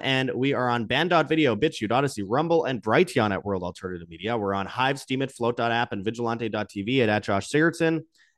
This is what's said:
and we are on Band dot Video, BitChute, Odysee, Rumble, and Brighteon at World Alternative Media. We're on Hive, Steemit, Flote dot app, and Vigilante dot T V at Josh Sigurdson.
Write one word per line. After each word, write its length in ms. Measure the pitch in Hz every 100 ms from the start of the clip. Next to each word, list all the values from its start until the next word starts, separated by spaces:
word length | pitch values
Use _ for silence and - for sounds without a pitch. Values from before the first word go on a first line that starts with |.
and 260 | - 131 131 -
we 180 | 135
are 160 | 120 123
on 160 | 120 110
Band 240 | 127 175
dot 180 | 170 143
Video, 280 | 160 143 104
BitChute, 360 | 107 - 104
Odysee, 320 | 120 139 - 98
Rumble, 380 | 127 165 165 131
and 140 | 127
Brighteon 520 | 110 127 180 131 107
at 120 | 95
World 200 | 101 95
Alternative 440 | 87 - 92 90 85
Media. 300 | 82 101 117
We're 160 | 98
on 140 | 98 92
Hive, 300 | - 131 139
Steemit, 380 | - 131 135 -
Flote 200 | 120 120
dot 160 | 117
app, 220 | 117 120
and 120 | 104 98
Vigilante 440 | 117 117 117 113
dot 200 | 107 107
T 140 | 101
V 180 | 98 131
at 220 | 110 107
Josh 260 | 104 98 -
Sigurdson. 520 | 151 165 - 165 160 160 _ _